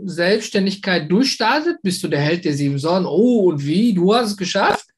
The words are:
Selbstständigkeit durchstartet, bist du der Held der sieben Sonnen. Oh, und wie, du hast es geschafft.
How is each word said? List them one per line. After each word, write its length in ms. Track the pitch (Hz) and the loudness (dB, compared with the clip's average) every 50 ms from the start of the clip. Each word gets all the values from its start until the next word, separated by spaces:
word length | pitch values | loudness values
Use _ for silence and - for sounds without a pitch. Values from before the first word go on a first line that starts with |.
| - | -10
Selbstständigkeit 1080 | 180 156 175 175 185 208 214 214 - - 202 190 196 196 - - 196 180 170 151 147 | -8 -4 -2 0 2 0 0 -2 -2 -2 -2 0 -2 -2 -4 -4 -2 -2 -2 0 0
durchstartet, 680 | 175 214 277 277 - - 233 220 262 311 311 349 339 - - | 2 2 2 0 0 -2 0 0 0 0 0 -2 -4 -4 -4
bist 180 | 185 - - - | -4 -4 -4 -4
du 40 | |
der 140 | 160 151 143 | -2 -2 0
Held 240 | 147 151 170 175 - | 0 0 -2 -2 -2
der 80 | 156 143 | -2 -2
sieben 260 | 139 143 139 139 139 | -2 -2 -2 -2 -2
Sonnen. 260 | 135 160 180 190 175 | -2 0 0 0 -2
Oh, 440 | 147 147 175 233 247 247 226 190 175 | 0 2 2 4 4 4 4 2 2
und 160 | 156 143 139 | 2 0 -2
wie, 280 | 143 156 190 233 240 202 | 0 0 2 2 2 2
du 220 | 180 175 190 214 | 2 2 4 4
hast 120 | 247 240 | 2 2
es 100 | 208 208 | -2 -4
geschafft. 480 | 196 185 185 - 196 226 403 - - - _ _ | -6 -6 -4 -2 0 0 0 0 -2 -6 _ _